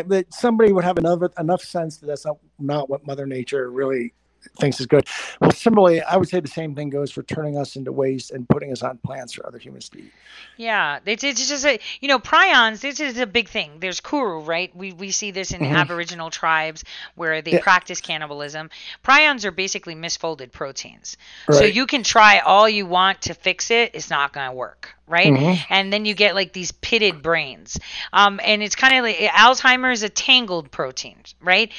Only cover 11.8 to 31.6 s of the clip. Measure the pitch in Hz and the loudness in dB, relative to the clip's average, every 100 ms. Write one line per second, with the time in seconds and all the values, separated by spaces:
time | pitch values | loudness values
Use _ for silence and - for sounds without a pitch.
11.8 | - - 277 262 - 320 381 269 226 214 | -6 -8 -2 -2 2 4 6 4 4 0
12.8 | 277 277 294 233 233 233 214 220 151 156 | -10 -6 -6 -4 -2 -2 -4 -8 -10 -10
13.8 | 185 175 - 294 226 160 156 165 180 180 | -8 -8 -6 -4 -4 -6 -6 -6 -6 -12
14.8 | 196 170 196 - 208 185 180 180 139 160 | -16 -12 -8 -6 -6 -8 -8 -6 -2 0
15.8 | 175 170 170 175 165 - 165 160 156 156 | 0 -4 -10 -10 -12 -4 0 0 -2 -10
16.8 | - - - - 160 156 160 170 202 180 | -18 -18 -18 -8 -4 -4 0 0 4 2
17.8 | - 180 - 160 151 143 143 156 160 - | 0 -12 -8 -10 -10 -10 -10 -12 -14 -18
18.8 | - - - 285 302 262 196 175 190 202 | -20 -6 2 4 4 2 -6 -6 -6 -6
19.8 | 175 160 165 - 165 151 123 - 143 - | -10 -12 -10 -6 -6 -8 -14 -12 -10 -10
20.8 | - _ - - - - - 143 - 202 | -16 _ -20 -20 -20 -6 4 6 6 4
21.8 | 269 277 202 233 214 196 156 196 220 208 | 0 -2 2 8 8 8 6 6 6 2
22.8 | 180 180 190 190 - 170 185 175 - 233 | 0 2 2 0 -8 -4 -4 -4 0 0
23.8 | 226 156 - 151 143 143 131 127 117 - | 0 -6 -4 -2 -2 -6 -10 -8 -12 -12
24.8 | - _ - 170 160 135 156 180 - 190 | -20 _ -2 4 6 6 4 0 0 -2
25.8 | 196 208 214 196 208 190 185 180 175 - | 0 -2 -2 2 2 2 -4 -6 -10 -10
26.8 | - 226 208 156 147 165 139 87 - - | -2 0 0 -2 -2 -2 -4 -14 -14 -14
27.8 | - - - 190 202 196 - 208 208 - | -12 -14 0 4 4 2 0 0 -2 2
28.8 | 262 262 233 170 208 170 233 254 262 254 | 4 4 0 -2 2 6 6 6 2 2
29.8 | 254 233 208 - - 262 220 175 143 - | 0 -2 -4 -4 2 2 2 -8 -8 -8
30.8 | 135 - 123 _ - - 170 190 | -8 -8 -14 _ -20 -8 0 2